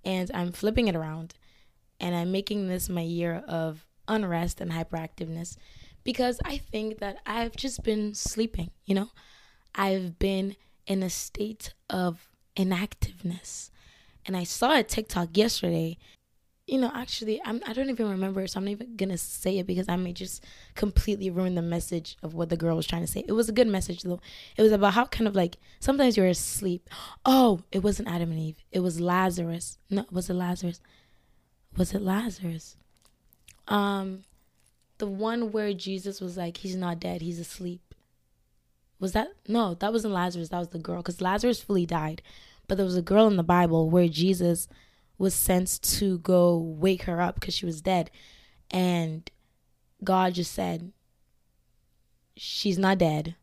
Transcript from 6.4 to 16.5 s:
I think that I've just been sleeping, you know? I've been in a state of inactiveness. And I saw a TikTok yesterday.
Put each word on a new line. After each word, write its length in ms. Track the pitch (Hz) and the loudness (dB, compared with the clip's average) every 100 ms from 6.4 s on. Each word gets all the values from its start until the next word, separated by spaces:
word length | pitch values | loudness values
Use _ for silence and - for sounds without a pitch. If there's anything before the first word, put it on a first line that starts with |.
I 140 | - 285 | -6 -6
think 400 | - 214 214 214 | -6 -6 -6 -6
that 200 | 202 202 - | -8 -8 -6
I've 300 | 220 233 - | -4 -4 -4
just 260 | 269 - | -8 -4
been 320 | - 214 214 | -2 0 -2
sleeping, 560 | 208 - - 226 220 170 - | -4 -6 -2 -2 -2 -8 -10
you 100 | - | -2
know? 160 | 190 214 - - - - _ _ | -2 -2 -12 -20 -20 -20 _ _
I've 440 | - 196 190 180 165 | -2 0 0 -2 -2
been 380 | 196 190 196 196 _ _ - | 0 0 -2 -6 _ _ -4
in 160 | 190 | -2
a 80 | 185 | -2
state 640 | - - - 214 220 - - _ | -4 -8 -6 -8 -8 -14 -18 _
of 400 | 185 180 165 - _ _ - | -2 0 -2 -14 _ _ -2
inactiveness. 1120 | 185 175 202 - - 185 175 180 - - - - - _ _ _ - | 0 0 -4 -4 -6 -4 -8 -8 -10 -14 -16 -20 -20 _ _ _ -6
And 100 | 185 | -4
I 80 | |
saw 340 | 175 - 247 302 | -4 0 4 4
a 40 | |
TikTok 540 | 214 - 214 175 170 170 | 4 -4 -2 -2 0 2
yesterday. 600 | 220 - 180 165 165 170 - _ _ _ _ | 2 2 0 0 -2 -6 -18 _ _ _ _